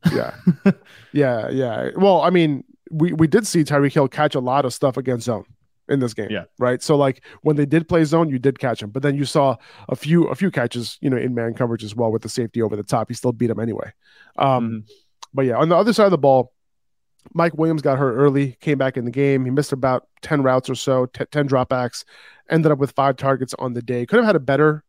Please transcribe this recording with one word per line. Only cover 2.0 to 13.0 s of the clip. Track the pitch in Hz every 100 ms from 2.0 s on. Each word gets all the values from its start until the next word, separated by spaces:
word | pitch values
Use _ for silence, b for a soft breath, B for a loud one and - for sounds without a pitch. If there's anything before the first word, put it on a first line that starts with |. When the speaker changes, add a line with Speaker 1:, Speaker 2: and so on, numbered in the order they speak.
| 196 180
Speaker 1:
I | 156
mean, | 180 160 139 - _ -
we, | 160 170
we | 160 160
did | 190 214
see | 175
Tyreek | 147 147 139
Hill | 156 135
catch | - 151
a | 143
lot | 123 135 135
of |
stuff | - 143 127
against | 131 123 120
zone | 107 - _ _ _ _
in | 143
this | 123 110
game, | 104
Speaker 2:
Yeah. | 104 82 _
Speaker 1:
right? | 123 123
So, | - 147
like, | 139 131 B B
when | 147 147
they | 143
did | 156 165
play | 175
zone, | 160 160 165
you | 131
did | 135 127
catch | 131 113
him, | 104
but | 110
then | 139 143
you | 139
saw | 160 139 123 B B B
a | 131
few, | 147 170 165
a |
few | 135 190
catches, | - 120 120 113 -
you | 143
know, | 127
in | 127 120
man | 117
coverage | 110 123 113
as | 107 110
well | 113
with | 110
the | 113
safety | - 117 -
over | 110 104
the |
top. | 107 123